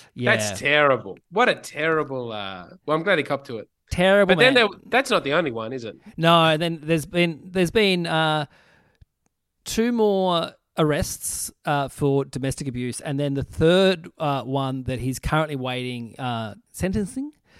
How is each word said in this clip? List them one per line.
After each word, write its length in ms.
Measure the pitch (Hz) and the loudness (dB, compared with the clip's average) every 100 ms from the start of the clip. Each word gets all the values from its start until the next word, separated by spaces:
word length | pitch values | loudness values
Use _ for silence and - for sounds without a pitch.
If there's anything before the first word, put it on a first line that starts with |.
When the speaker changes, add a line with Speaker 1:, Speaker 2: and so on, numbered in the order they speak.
| - | -18
Speaker 1:
Yeah. 220 | - 123 110 | -4 0 2
Speaker 2:
That's 220 | 107 95 | 0 -2
terrible. 580 | 143 147 143 123 98 90 _ | 2 4 6 4 -2 -16 _
What 180 | 185 240 | 0 2
a 60 | 151 | 0
terrible, 760 | - 147 160 160 143 131 117 | -8 -4 -2 0 -2 -6 -8
uh, 380 | 107 98 92 90 - - | -8 -10 -12 -16 -12 -4
well, 100 | 156 | -2
I'm 80 | |
glad 140 | 185 170 | 2 0
he 60 | |
copped 240 | 139 139 - | 0 -6 -6
to 100 | 110 | -12
it. 100 | - _ _ | -12 _ _
Speaker 1:
Terrible 460 | - 185 202 190 180 | 0 4 6 6 6
Speaker 2:
But 40 | |
then 140 | 254 | 6
Speaker 1:
man. 140 | 254 214 | 6 2
Speaker 2:
there, 80 | - - | -2 -2
that's 220 | 240 262 | 0 2
not 140 | 190 | 0
the 100 | 139 | 2
only 180 | 160 151 | 0 0
one, 220 | 113 113 | -4 -8
is 100 | 131 | -8
it? 140 | 113 - - - | -10 -14 -16 0
Speaker 1:
No, 300 | 165 170 160 | 4 6 4
and 160 | 156 | 2
then 180 | 170 165 | -2 -4
there's 220 | 151 165 - | -2 -2 0
been, 340 | 175 175 151 185 | 0 0 -2 -6
there's 200 | 185 175 | -2 0
been, 340 | 226 202 180 170 | 2 2 2 0
uh, 380 | 160 156 151 143 _ _ _ _ _ _ _ _ _ _ _ - | 0 0 0 -4 _ _ _ _ _ _ _ _ _ _ _ -6
two 260 | - 240 | 0 0
more 640 | 240 214 190 185 170 165 - _ - | 2 2 2 2 0 -2 -10 _ 0
arrests, 760 | 151 147 - - - - - - 165 | 2 2 -4 -8 -10 -8 -10 -8 -4
uh, 220 | 143 135 | -2 -4
for 360 | - 143 139 139 | -2 0 0 -2
domestic 420 | 131 135 - 143 | -6 -6 -6 -8
abuse, 340 | 123 123 - | -6 -6 -8
and 180 | 160 139 | -6 -4
then 140 | 143 | -2
the 100 | 139 | -4
third, 680 | 127 - 160 185 190 175 175 - | -6 2 4 6 4 0 -8 -6
uh, 260 | 147 139 | -4 -4
one 400 | 117 135 135 131 | -4 -4 -4 -6
that 160 | 127 123 | -6 -4
he's 200 | 127 120 | -4 -4
currently 360 | - 156 156 139 | -2 -2 -2 -4
waiting, 600 | 127 127 123 120 113 - | -6 -6 -6 -8 -12 -8
uh, 360 | 127 117 110 - _ | -6 -6 -8 -12 _
sentencing. 600 | - 180 208 196 262 294 - _ | -6 -4 -2 -4 -8 -12 -14 _